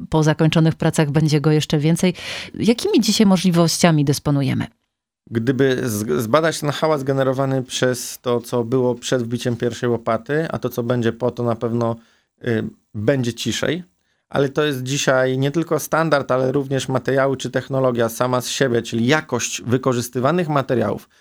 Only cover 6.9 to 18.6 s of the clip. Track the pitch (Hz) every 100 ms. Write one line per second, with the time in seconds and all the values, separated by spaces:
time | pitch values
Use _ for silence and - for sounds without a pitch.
6.9 | 151 135 135 135 131 135 135 123 - 127
7.9 | 120 - - 127 120 117 123 117 131 123
8.9 | 120 - 131 117 120 123 117 120 113 123
9.9 | 117 117 113 - 147 165 - 123 123 117
10.9 | 123 113 113 123 120 120 117 117 117 117
11.9 | 117 _ _ _ _ 123 110 - - _
12.9 | 107 110 139 117 117 120 - - 165 175
13.9 | _ _ _ _ 139 139 147 151 131 127
14.9 | 143 - 131 131 131 139 165 160 151 -
15.9 | 156 160 147 - 127 131 143 135 135 -
16.9 | 131 131 135 139 131 123 127 - 135 131
17.9 | 120 117 - 127 127 - -